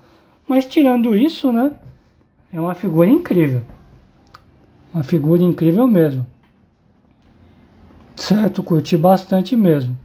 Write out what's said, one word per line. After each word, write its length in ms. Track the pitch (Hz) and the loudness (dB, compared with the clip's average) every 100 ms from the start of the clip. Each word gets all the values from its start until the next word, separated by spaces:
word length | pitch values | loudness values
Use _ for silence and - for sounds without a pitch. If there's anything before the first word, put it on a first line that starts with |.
| _ _ _ _ - | _ _ _ _ -2
Mas 180 | 262 262 | -2 0
tirando 500 | 330 269 247 233 208 | 0 2 2 0 0
isso, 360 | 302 - 269 | 0 -2 -2
né? 200 | 233 277 285 - - _ _ _ _ _ | 0 -2 -6 -18 -20 _ _ _ _ _
É 60 | 165 | -8
uma 160 | 170 180 | -8 -6
figura 340 | 196 160 175 | -2 2 4
incrível. 520 | 311 - 175 151 123 113 - - - _ _ _ - _ _ _ _ _ | 2 2 0 0 -2 -6 -16 -20 -20 _ _ _ -20 _ _ _ _ _
Uma 100 | 170 | -8
figura 380 | - 165 147 175 | -4 -2 2 2
incrível 460 | 175 165 165 175 254 | 2 2 0 2 2
mesmo. 380 | 196 156 131 123 _ _ _ _ _ _ _ _ _ _ _ _ _ _ _ - - - - | 4 2 -2 -8 _ _ _ _ _ _ _ _ _ _ _ _ _ _ _ -20 -20 -20 -14
Certo, 460 | - 214 202 185 | -2 0 0 -4
curti 360 | - 160 151 170 | -4 -4 0 0
bastante 580 | 175 185 - 190 185 240 | 2 2 0 -4 -2 0
mesmo. 420 | 190 151 127 127 | 2 0 -2 -8